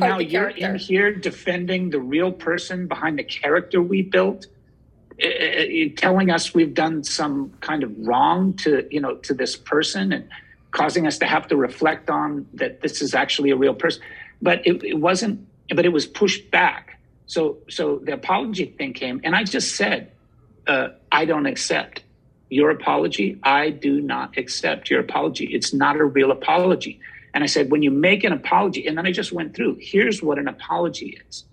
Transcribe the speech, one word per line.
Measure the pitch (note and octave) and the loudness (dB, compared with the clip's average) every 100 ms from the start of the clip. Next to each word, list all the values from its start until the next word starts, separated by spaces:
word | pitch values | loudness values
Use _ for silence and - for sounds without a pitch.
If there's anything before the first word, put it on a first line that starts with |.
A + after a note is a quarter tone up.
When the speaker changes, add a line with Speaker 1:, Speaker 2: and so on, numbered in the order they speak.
Speaker 1:
apart | A#3+ | 0
Speaker 2:
now | F#3+ | 0
Speaker 1:
the | |
Speaker 2:
you're | D#3 F3 G#3 | -2 -2 -2
in | F3 | -2
Speaker 1:
character. | F#3 G3 | -4 -4
Speaker 2:
here | - F#3+ G3+ | 0 2 2
defending | G3+ F3 - - F3+ F3+ F#3 F#3 | 0 -6 -6 -4 -4 -2 -2 -2
the | D3 | -2
real | B2+ D3+ F#3 | -2 0 0
person | F3+ - F3 - F#3 F3+ | -2 -4 -4 -4 -8 -6
behind | E3 D#3+ D3 | -4 -4 -4
the | |
character | - - C#3+ E3 F3+ F#3 | -6 -4 0 0 2 0
we | F3 G3 | 2 0
built, | F3+ F3+ F#3+ - - _ _ _ _ _ - - | 2 2 2 0 -10 _ _ _ _ _ -20 -4
eh, | E3+ | -2
eh, | - D#3+ E3 D3+ | 0 -2 0 -2
eh, | E3 D3+ - | 0 -2 0
telling | D#3+ F#3 F#3 | 2 4 4
us | E3 - | 2 2
we've | E3+ D#3+ | 2 2
done | C3 D#3 D#3+ | 2 0 -2
some | C#3+ - D3 C#3 C3+ - | -4 -4 -2 -2 -6 -8
kind | - D#3 | -6 -4
of | B2+ G#2 | -4 -6
wrong | A2 A#2+ D3+ F3+ F#3+ | 0 2 4 4 2
to, | F#3 D#3+ C3+ - | 0 2 2 2
you | D3 | -4
know, | C3+ A#2 | -4 -6
to | - | -4
this | B2+ B2 - | -2 -2 -6
person | - D3+ D#3 G3+ G3 | -2 0 0 0 -2
and | D#3+ - - - _ _ | -2 -6 -18 -20 _ _
causing | - D3+ F3 D#3 | -2 0 2 0
us | - | 0
to | C#3 | 0
have | D#3 - | 0 2
to | D3 | 0
reflect | B2 - D#3 D#3+ - | 0 0 0 0 -2
on | D3+ D3+ D3 - | -2 -2 -4 -8
that | - B2+ - | -6 -6 -4
this | D3+ - | -6 -4
is | C#3 | -2
actually | C3 C#3+ - C#3 | 0 0 2 2
a | C3 | 4
real | C3+ | 4
person. | B2 E3 - - - - - | 2 -2 -2 -8 -18 -20 -4
But | F3 F3 - | 0 2 2
it, | F3+ | 2
it | G#3 D#3 | 0 0
wasn't, | E3 F#3 A3 G2 - _ - | 2 2 0 -4 -8 _ -4
but | - | 2
it | F3 | 4
was | D#3 - | 2 0
pushed | - G3+ - - | 0 0 0 0
back. | E3+ E3+ - - - _ _ - | 2 2 0 -12 -20 _ _ -8
So, | E3 D3+ - - | -2 -2 -2 -10
so | - D3+ C#3+ | -4 -2 -2
the | C3+ | -4
apology | C#3 - G3 C3+ F#3 C#3 | -6 -2 -2 -2 -4 -6
thing | - C#3 | -6 -10
came, | - B2+ B2 | -8 -6 -6
and | D#3 | -2
I | F#3+ | 0
just | G#3+ C4 - - | 0 -2 -2 -2
said, | G#3 F3 - _ _ _ _ _ - | -2 -2 -6 _ _ _ _ _ -2
uh, | C3+ B2+ - - | 0 -2 -6 -2
"I | D3+ | 0
don't | D#3+ D#3 C#3 | 2 2 0
accept | B2 - - - - - _ _ _ - | -2 -2 -2 -4 -10 -20 _ _ _ -4
your | C3 D3 | 2 4
apology. | D3+ - C#3+ - C#3+ G2 - | 2 0 0 0 0 -4 0
I | C3+ C#3+ D#3 | 2 2 2
do | C#3+ C#3+ C#3+ | -2 0 0
not | C#3+ B2+ - - | 0 -4 -6 -8
accept | B2 - - D2 - | -6 -4 -4 -4 0
your | B1+ | 0
apology. | - C#3 - - - | 0 -2 -2 -4 -4
It's | A#2 - | -4 -2
not | C#3 C#3+ D3 | 2 2 4
a | |
real | D3+ C3+ C3+ | 4 4 4
apology." | C3 - E3 F#3 F3 - - - - - | 2 2 2 4 2 -2 -12 -18 -20 -6
And | D3 | -2
I | D3 | 0
said, | D3+ C3+ | 2 2
"When | D3+ | 4
you | D3 | 4
make | C#3 E3+ G3+ | 4 4 4
an | G3+ | 2
apology," | C#3+ - F3+ G3 - - | -2 2 2 2 -2 -4
and | D#3 | -2
then | F#3 | -2
I | |
just | F3+ G3 | -2 -4
went | F3 D#3 - | -6 -8 -4
through, | A3 - | -2 -4
"Here's | - G3 A#3 G3 | 0 2 2 0
what | D3+ C#3 | -2 -2
an | C#3 | -4
apology | - - E3+ E3+ - - - - | -8 -6 -2 -2 -4 -12 -14 -18
is. | - - | -20 -20